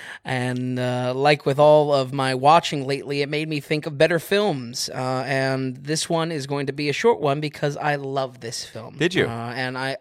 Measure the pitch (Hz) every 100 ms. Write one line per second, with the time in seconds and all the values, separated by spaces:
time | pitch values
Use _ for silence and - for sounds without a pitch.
0 | - - - 127 127 123 127 127 123 123
1 | 127 131 143 147 147 139 151 151 147 139
2 | 131 139 131 131 143 170 - 147 131 139
3 | 123 143 143 151 160 147 - 151 160 139
4 | 160 170 - 202 208 139 117 120 - -
5 | 127 131 127 135 135 131 131 127 139 156
6 | - 165 165 156 135 143 139 139 147 139
7 | 226 - 143 143 151 - 147 143 147 143
8 | 135 135 131 123 117 - - 113 117 139
9 | 170 185 113 117 120 123 127 131 135 135